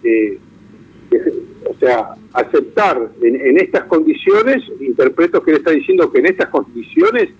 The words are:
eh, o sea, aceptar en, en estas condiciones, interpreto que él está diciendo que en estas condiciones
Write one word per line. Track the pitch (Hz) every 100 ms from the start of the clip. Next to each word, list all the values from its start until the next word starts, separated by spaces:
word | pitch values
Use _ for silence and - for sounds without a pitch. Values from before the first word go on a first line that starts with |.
eh, | 120 113 107 95 - - - - - - - - - - - -
o | - -
sea, | 127 120 107 - -
aceptar | 123 120 - 123 - 202 131 110 -
en, | 120 131
en | 139 151
estas | 185 185
condiciones, | - 165 156 - - 202 226 269 - -
interpreto | 135 120 131 - 170 -
que | -
él | 156
está | 170
diciendo | 156 - 185 151
que | 196
en | 175
estas | 180 -
condiciones | 156 101 117 - 156 196 240 196